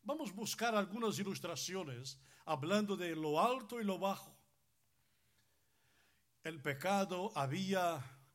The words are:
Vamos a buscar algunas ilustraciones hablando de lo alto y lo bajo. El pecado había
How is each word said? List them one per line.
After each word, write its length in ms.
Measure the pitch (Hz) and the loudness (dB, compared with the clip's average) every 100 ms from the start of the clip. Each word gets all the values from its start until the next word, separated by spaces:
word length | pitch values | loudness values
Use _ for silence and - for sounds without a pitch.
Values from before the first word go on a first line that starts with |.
Vamos 300 | - 302 254 | -2 -4 -4
a 20 | |
buscar 420 | 185 226 - 233 214 | -4 -4 0 2 2
algunas 440 | 190 220 226 147 | 2 0 0 0
ilustraciones 1000 | 196 143 175 151 - 190 165 120 135 - - - - | -2 -4 -4 -4 -4 -4 -6 -8 -10 -14 -20 -16 -2
hablando 520 | 151 156 202 208 190 | 0 4 4 4 0
de 180 | 175 160 | -2 -2
lo 240 | 156 151 | 2 4
alto 400 | 220 262 214 240 | 4 2 -4 -2
y 40 | |
lo 160 | 208 185 | 0 0
bajo. 360 | 190 180 - - _ _ _ _ _ _ _ _ _ _ _ _ _ _ _ _ _ _ _ _ | 0 -2 -8 -20 _ _ _ _ _ _ _ _ _ _ _ _ _ _ _ _ _ _ _ _
El 160 | 165 160 | -8 -6
pecado 680 | 143 139 180 202 190 180 196 156 | -4 0 2 2 2 0 -2 0
había 680 | 135 170 190 190 175 160 123 - - | 0 0 2 2 2 0 -6 -14 -20